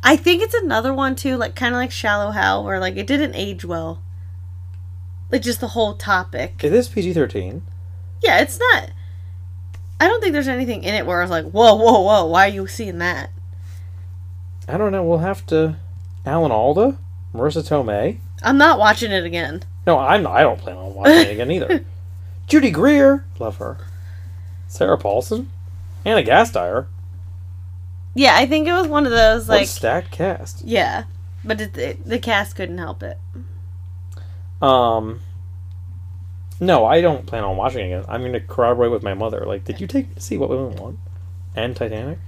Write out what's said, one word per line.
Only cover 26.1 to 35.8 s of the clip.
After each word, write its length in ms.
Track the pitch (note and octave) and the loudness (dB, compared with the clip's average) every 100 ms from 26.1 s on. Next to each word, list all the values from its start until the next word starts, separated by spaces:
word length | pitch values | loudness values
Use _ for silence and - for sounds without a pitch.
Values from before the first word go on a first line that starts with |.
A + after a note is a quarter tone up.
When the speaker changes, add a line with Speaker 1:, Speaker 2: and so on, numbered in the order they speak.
| A3 | 2
Speaker 2:
Gasteyer. 640 | A#2 D3+ A#3 G#2 F2 G#2+ C#3 - - - - - - - - - - - - | 6 6 6 2 0 -2 -4 -12 -14 -14 -14 -14 -14 -14 -14 -14 -14 -14 -10
Speaker 1:
Yeah, 200 | - C4 F3 | 4 6 6
I 100 | B3+ | 6
think 200 | D#4 D#4 | 2 2
it 40 | |
was 140 | F4 E4+ | 2 2
one 180 | D4 C#4+ | 2 4
of 60 | |
those, 340 | A#3 A3 A3+ A3 | 6 6 6 4
Speaker 2:
What 60 | |
a 40 | G#3+ | 2
Speaker 1:
like, 80 | G3 | 2
Speaker 2:
stacked 420 | - A2+ D3 F3 | -2 0 0 -4
cast. 520 | - F3+ F3+ - - | -4 -2 -2 -8 -12
Speaker 1:
Yeah, 400 | - A3 C#3 G#2+ - - - - | -2 0 0 -2 -8 -14 -14 -12
but 160 | G#3+ G#3+ | -6 -6
it, 160 | G#3+ - | -6 -6
it, 260 | C3 - | -8 -8
the 140 | - A#3+ | -6 -4
cast 380 | A#3 G#3 G#3 - | 0 -2 -2 -8
couldn't 220 | F3+ F3 | -8 -8
help 240 | E3 F#2 | -8 -10
it. 160 | - - - - - - - - - - - - - - - - | -10 -10 -12 -14 -12 -14 -14 -12 -14 -14 -14 -14 -14 -14 -14 0
Speaker 2:
Um, 580 | C#3 C3 A#2+ A2+ A2 A2+ - - - - - - | 4 6 4 2 -2 -8 -12 -14 -14 -14 -14 -14